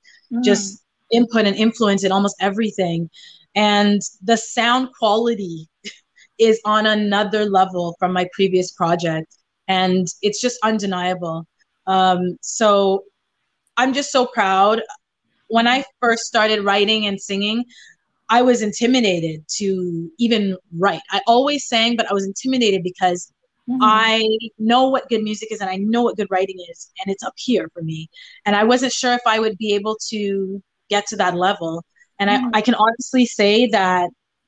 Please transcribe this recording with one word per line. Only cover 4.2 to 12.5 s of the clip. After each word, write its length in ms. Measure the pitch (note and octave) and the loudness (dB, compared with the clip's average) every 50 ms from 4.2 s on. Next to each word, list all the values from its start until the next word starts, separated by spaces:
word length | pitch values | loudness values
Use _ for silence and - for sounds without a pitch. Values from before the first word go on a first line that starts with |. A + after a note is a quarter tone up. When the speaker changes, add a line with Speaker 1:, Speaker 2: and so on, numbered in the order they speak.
| F#3 | 0
Speaker 2:
the 140 | G3+ A3+ A3 | 0 0 0
sound 520 | - - - A#3+ A3+ A#3 B3 C4 C4 B3+ _ - | 0 -6 -4 -2 0 2 2 0 -2 -4 _ -4
quality 680 | A#3 G#3+ G3+ A3 A#3 A#3+ A#3 G3 G3 F3 E3 D#3+ D#3+ _ _ _ - | 0 0 0 2 0 -2 -2 -4 -6 -10 -10 -12 -14 _ _ _ -20
<laughs> 540 | G#3 - _ _ _ _ _ _ _ _ - | -20 -20 _ _ _ _ _ _ _ _ 2
is 200 | A3+ A3+ A3 A3 - | 4 4 4 2 2
on 200 | G#3+ G#3+ G#3+ G#3+ | 0 0 2 2
another 600 | A3 G#3+ G#3+ G#3 G3+ G3+ G3+ G#3+ G3 G#3+ G#3+ G#3+ | 2 2 2 0 0 0 0 0 0 0 -2 0
level 500 | G#3 G3 F#3 F#3+ F#3 F3+ F3+ F3 E3+ E3+ - | 2 4 2 2 2 0 -4 -4 -4 -4 -2
from 140 | F#3 F3+ F#3 | -2 -2 0
my 140 | F3+ F#3 F3+ - | 0 -2 -4 -2
previous 380 | - G3 F#3 F3+ F3+ F3+ - | 0 0 2 2 0 -2 -2
project. 680 | - - F3+ E3 E3+ F3 E3+ E3 D#3+ D#3+ D#3+ _ _ _ _ _ _ _ _ - | -4 -4 0 0 0 0 0 -2 -2 -4 -6 _ _ _ _ _ _ _ _ -2
And 400 | F#3+ F#3 F#3 F#3 F#3 F#3 F3+ F3 - - | 0 0 2 2 2 0 0 -2 -6 -4
it's 200 | - G#3 G#3 - | -4 -4 -4 -2
just 180 | - B3 A#3+ - G#3+ | -4 -4 -4 -2 -2
undeniable. 840 | A3 A3 G#3+ G3+ G3 F#3 F3+ F3+ F3+ F#3 F3 F3 E3 D#3+ E3 E3 _ _ _ _ _ _ _ - F#3+ | -2 -2 -2 -2 -4 -4 -4 -2 -4 -4 -4 -4 -6 -8 -8 -10 _ _ _ _ _ _ _ -6 -2
Um, 500 | F#3+ F#3+ F#3 F#3 F#3 F3+ F3+ F3+ - - | 0 2 4 4 2 2 0 -4 -6 -8
so 600 | - - | -12 -12